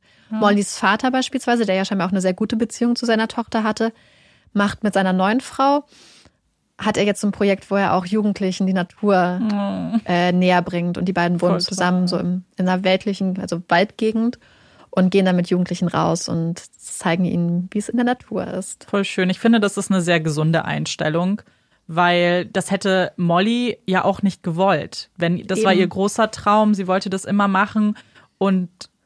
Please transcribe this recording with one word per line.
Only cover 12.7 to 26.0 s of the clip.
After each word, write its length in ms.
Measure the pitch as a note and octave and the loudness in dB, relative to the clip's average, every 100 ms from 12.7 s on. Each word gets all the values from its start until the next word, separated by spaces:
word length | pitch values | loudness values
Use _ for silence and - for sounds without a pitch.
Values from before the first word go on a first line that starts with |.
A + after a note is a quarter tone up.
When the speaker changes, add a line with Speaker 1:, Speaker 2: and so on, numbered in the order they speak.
| F#3 | 0
Speaker 2:
weltlichen, 540 | F#3+ F#3+ G#3 G3 F#3+ F#3 | 2 0 0 -4 -4 -4
also 220 | - E3+ - | -4 -6 0
Waldgegend 720 | F3 G3 - A3 A3 A3+ - _ _ _ - - | 2 2 0 -2 0 -2 -4 _ _ _ -20 -6
und 200 | - F#3 | 0 2
gehen 140 | G3 | 4
dann 120 | F#3 F3+ | 4 2
mit 120 | E3+ | 2
Jugendlichen 380 | F3+ F3 F3 F3 | 0 0 -2 -2
raus 400 | - E3 E3 - | 0 0 0 -2
und 300 | E3+ E3 E3+ - _ | -4 -4 -6 -12 _
zeigen 460 | - - F#3 F3+ F3+ | -16 -6 -2 0 0
ihnen, 420 | F3 E3+ F3 F3+ | 0 0 -2 -4
wie 60 | G#3 | -6
es 100 | - | -4
in 80 | A#3 | -2
der 80 | A#3+ | 0
Natur 400 | B3 - G#3+ - | -2 -6 -8 -6
ist. 400 | - G3+ - - | -8 -10 -14 -6
Speaker 1:
Voll 160 | G3+ | -4
schön. 240 | F#3+ - F#3 | -2 -2 -2
Ich 80 | F#3 | 2
finde, 200 | A3+ A3+ | 4 4
das 160 | G3+ G3+ | 2 -2
ist 140 | - | 0
eine 100 | F#3+ | 0
sehr 200 | E3+ E3+ | 2 2
gesunde 440 | D#3+ D3+ D#3 E3 | 0 0 2 0
Einstellung, 800 | - D3 D#3 - D#3 D#3+ F3+ G#3 - _ _ _ - | 0 -4 -4 -4 -2 0 -2 -4 -8 _ _ _ -6
weil 600 | D#3+ F3 F3 F3 F3+ - | 0 2 4 2 0 -2
das 240 | F#3+ - | -4 -2
hätte 420 | G3 G3 F#3+ F3 - | -2 0 0 0 -2
Molly 640 | F3 E3+ G#3 A#3+ A#3+ - - | 0 2 2 0 -2 -4 -2
ja 180 | F#3 | 0
auch 180 | F#3+ F#3+ | 0 0
nicht 200 | G3 - | -2 -2
gewollt. 680 | F3+ E3 G3 D#3+ D#3+ - - - | -4 0 2 0 -2 -12 -16 -4
Wenn, 300 | E3+ F3 - | -2 -2 -2
das 160 | F#3+ | 0
war 80 | G#3 | 2
Speaker 2:
Eben. 80 | F#3 | 4
Speaker 1:
ihr 40 | F3+ | 2
großer 420 | F#3+ | 0